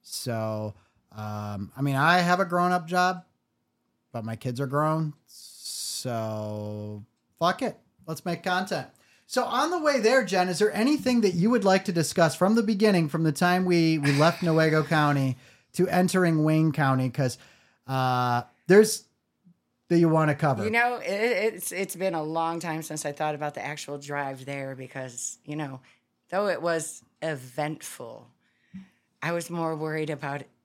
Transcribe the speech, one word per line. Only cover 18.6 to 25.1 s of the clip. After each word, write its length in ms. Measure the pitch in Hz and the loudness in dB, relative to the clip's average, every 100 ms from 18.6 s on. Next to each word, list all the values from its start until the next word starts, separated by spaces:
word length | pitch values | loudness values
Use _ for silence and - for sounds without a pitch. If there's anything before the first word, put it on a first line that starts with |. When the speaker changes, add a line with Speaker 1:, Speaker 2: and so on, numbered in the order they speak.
| - | 6
Speaker 1:
there's, 380 | 196 214 - _ _ _ _ _ _ _ _ _ | 8 8 0 _ _ _ _ _ _ _ _ _
that 120 | 170 | 4
you 100 | 165 | 4
wanna 260 | 160 156 | 4 2
cover. 300 | 139 151 135 | 2 0 0
Speaker 2:
You 60 | 214 | 0
know, 260 | 233 240 240 | 0 0 -2
it, 560 | 151 202 233 190 220 | -4 -2 0 0 -2
it's, 180 | 185 - | -4 -8
it's 240 | 180 190 | -6 -8
been 200 | 170 190 | -4 -4
a 80 | 170 | -2
long 360 | 156 165 165 170 | -4 -2 -2 -4
time 220 | 170 156 | -6 -8
since 240 | 151 151 | -8 -8
I 80 | 147 | -8
thought 220 | 143 151 | -4 -4
about 180 | 147 151 | -4 -8
the 120 | 143 | -8
actual 320 | 135 151 - 143 | -10 -10 -10 -12
drive 460 | 143 143 139 135 | -8 -6 -6 -8
there 300 | 131 139 135 | -10 -10 -10
because, 640 | 131 131 135 131 | -12 -12 -12 -12